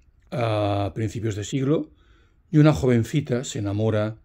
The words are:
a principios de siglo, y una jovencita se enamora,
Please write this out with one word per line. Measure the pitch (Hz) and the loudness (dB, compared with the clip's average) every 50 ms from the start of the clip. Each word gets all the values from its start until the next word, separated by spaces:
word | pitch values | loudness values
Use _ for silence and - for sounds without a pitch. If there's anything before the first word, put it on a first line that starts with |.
| _ _ _ _ _ _ | _ _ _ _ _ _
a | - 120 117 113 107 104 104 101 101 101 101 95 - | -6 -4 -2 -2 0 0 0 0 -2 -2 -4 -4 -4
principios | 117 113 101 - 113 104 113 95 | -4 -6 -6 -6 -6 -6 -4 -4
de | 104 101 | -6 -6
siglo, | - - 135 135 135 160 - 302 - _ _ _ _ _ _ _ _ _ _ _ _ | -6 -4 -2 0 0 0 0 -2 -6 _ _ _ _ _ _ _ _ _ _ _ _
y | - 151 | 4 6
una | 147 156 | 6 6
jovencita | 139 - 135 127 123 117 110 - - 147 - - 123 120 - | 6 4 2 2 4 2 2 0 -2 -4 -2 0 -2 -4 -4
se | - - - | -6 -8 -6
enamora, | 101 101 101 104 110 110 107 107 107 107 110 - | -4 -4 -2 0 0 0 0 0 -2 -2 -6 -10